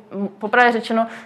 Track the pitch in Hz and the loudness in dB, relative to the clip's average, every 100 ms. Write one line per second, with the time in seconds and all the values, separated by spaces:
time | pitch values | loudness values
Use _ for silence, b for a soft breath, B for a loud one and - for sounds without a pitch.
0 | - 190 202 - 208 247 240 226 220 226 | -10 -8 -8 -8 -2 4 4 2 -2 -2
1 | 226 B | -2 B